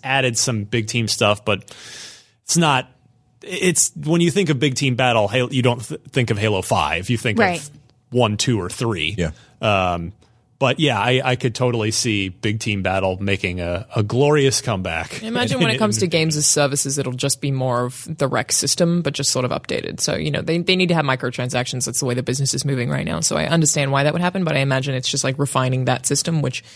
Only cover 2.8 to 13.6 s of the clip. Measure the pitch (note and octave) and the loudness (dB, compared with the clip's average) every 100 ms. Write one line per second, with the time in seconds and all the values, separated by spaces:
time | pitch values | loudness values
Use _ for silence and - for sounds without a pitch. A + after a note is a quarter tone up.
2.8 | C3 _ _ _ _ _ - F3+ F#3 E3+ | 0 _ _ _ _ _ -10 0 2 2
3.8 | - - D3 E3+ E3+ F#3+ F3 C#3 D3 B2+ | 0 -2 0 2 4 2 2 2 0 0
4.8 | C#3 A#2+ B2+ A#2 G2+ B2 B2 C3+ A#2+ A#2+ | 0 2 4 4 2 2 0 2 2 0
5.8 | A2+ D#3+ - C#3 A#2 G#2+ G#2+ G2 F#2 G2+ | -4 -12 -4 -2 0 0 0 0 0 0
6.8 | D2 E2+ G2 A#2+ B2 G#2+ G3+ F3 - - | 2 -2 -2 -2 0 0 0 0 -8 -18
7.8 | - _ _ B2 A2+ G#2+ - A2+ F2+ - | -20 _ _ 2 2 2 0 0 -2 -4
8.8 | A#2 G2 D#2 G2+ E2 - - _ A2 G2+ | -4 -2 -4 -2 -2 -4 -16 _ 0 2
9.8 | F#2 F2 E2+ - _ _ _ _ C3+ C3+ | 2 -2 -6 -12 _ _ _ _ 0 2
10.8 | D3 A2 A2+ B2+ C3 B2+ B2+ G#2+ B2+ A#2+ | 0 2 2 2 2 0 -2 0 0 0
11.8 | A2 G#2+ B2 G#2 F#2+ F#2 G#2+ A2 A2 G2+ | -2 -2 0 -2 -2 -4 -4 -2 -2 -2
12.8 | F#2+ F#2+ F#2+ F#2 G2 G2 F#2+ F2+ | 0 0 0 -2 -2 0 -2 -2